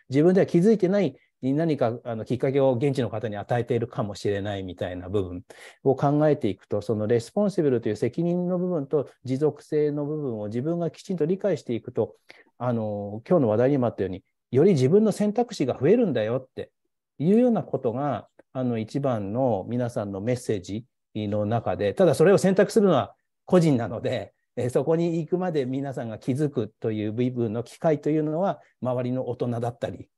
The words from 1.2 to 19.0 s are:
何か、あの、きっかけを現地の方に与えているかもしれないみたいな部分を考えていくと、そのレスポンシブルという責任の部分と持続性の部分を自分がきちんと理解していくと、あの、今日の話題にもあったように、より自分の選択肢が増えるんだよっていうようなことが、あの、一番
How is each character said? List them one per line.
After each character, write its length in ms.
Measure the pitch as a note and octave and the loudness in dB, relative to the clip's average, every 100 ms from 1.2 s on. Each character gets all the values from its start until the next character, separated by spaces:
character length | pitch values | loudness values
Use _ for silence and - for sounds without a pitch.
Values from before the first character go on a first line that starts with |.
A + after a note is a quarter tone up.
| _ - | _ -6
何 360 | C3 C#3+ E3 C#3+ | -2 0 0 2
か、 220 | A#2 A#2+ | 0 -2
あ 120 | A#2+ A2 | -8 -8
の、 100 | G#2+ | -4
き 100 | B2 | -2
っ 20 | |
か 140 | C#3 | 0
け 80 | C#3 | 2
を 140 | C3+ | 2
現 220 | A#2+ C#3+ C3+ | 2 0 0
地 60 | |
の 80 | A2+ | -2
方 180 | G#2+ A2 | -4 -6
に 100 | G#2 | -6
与 240 | - A#2+ | -2 -2
え 20 | |
て 120 | A2+ A#2+ | 0 -2
い 40 | |
る 80 | A#2 | -2
か 140 | - | -4
も 140 | G#2 G2 | -6 -4
し 120 | G#2 | -2
れ 140 | G2+ | -2
な 160 | G#2 G2 | -2 -6
い 60 | |
み 120 | F#2+ F2+ | -8 -6
た 160 | F#2+ | -6
い 60 | F2+ | -6
な 100 | F#2 | -4
部 160 | G#2 | -2
分 200 | F2+ F2+ - - - _ | -2 -8 -14 -20 -20 _
を 120 | C3+ C3 | 0 2
考 320 | C#3+ D3 D#3 | 2 4 4
え 80 | C#3+ | 2
て 120 | G#2+ | 0
い 80 | F#2 | -4
く 120 | - | -4
と、 140 | G#2 | -6
そ 140 | - G#2+ | -2 -2
の 100 | G#2+ | 2
レ 140 | A#2+ | 0
ス 120 | - | 0
ポ 140 | G#3 G#3 | -2 0
ン 60 | |
シ 100 | F3+ | 2
ブ 80 | D3 | 2
ル 100 | A#2 | 2
と 100 | A2+ | 0
い 20 | |
う 40 | G#2 | -2
責 280 | B2 E3 | -2 -2
任 240 | E3+ F3 F3+ | -2 0 -2
の 100 | F3+ | -2
部 100 | F3+ | -2
分 200 | E3+ C3+ | -2 -2
と 220 | D3+ - _ | -2 -4 _
持 140 | A#2+ C3 | -6 0
続 260 | D3+ C#3+ | 0 -2
性 280 | - D3+ D3 | -4 0 0
の 140 | D3 C#3+ | -2 -4
部 120 | D#3 | -4
分 220 | C#3 A2 | -6 -6
を 80 | G#2 | -6
自 140 | A#2+ | -4
分 180 | D3+ E3+ | -4 -4
が 100 | E3 | -4
き 140 | - | -8
ち 100 | - | -8
ん 40 | F3 | -2
と 80 | D3+ | -2
理 120 | G3 | 0
解 200 | G3+ D#3 | 0 -2
し 60 | |
て 120 | - A2+ | -4 -6
い 60 | |
く 100 | - | -4
と、 240 | A#2+ G#2+ - _ - _ - | -4 -4 -6 _ -20 _ -6
あ 160 | B2 | -4
の、 480 | A#2 G#2+ G2+ G2+ A2 - | -2 -4 -6 -8 -10 0
今 100 | F3+ | 2
日 40 | |
の 60 | A#2 | 4
話 80 | G#2+ | 4
題 120 | B2+ | 4
に 60 | C#3+ | 2
も 80 | A#2 | 0
あ 60 | |
っ 40 | - | -2
た 60 | |
よ 60 | F#2+ | -6
う 40 | |
に、 120 | F#2 _ _ - | -6 _ _ -2
よ 140 | B2 | 4
り 80 | F#3+ | 6
自 180 | D3+ B2+ | 4 4
分 140 | G3+ | 4
の 80 | A3 | 4
選 200 | - G#3 | 0 -2
択 220 | G#3+ A#3+ | 0 -4
肢 140 | F#3+ B2+ | -2 -4
が 100 | - | 0
増 100 | C#3+ | 2
え 80 | A#3+ | 4
る 100 | G3+ | 2
ん 60 | |
だ 100 | A#2+ | 0
よ 140 | G#2+ C3 | 0 -2
っ 60 | - - | -6 -14
て 160 | - _ _ _ _ - | -14 _ _ _ _ -2
い 120 | D#3 | 2
う 60 | A3 | 4
よ 100 | B3 | 4
う 20 | |
な 100 | G3+ | 2
こ 160 | - C3 | -2 -2
と 160 | A#2+ | -2
が、 340 | A#2 D3 G#2+ - _ _ | -2 -4 -4 -8 _ _
あ 100 | C3 | -4
の、 160 | B2+ A2+ | -2 -2
一 200 | A2 | -4
番 320 | D3 | -2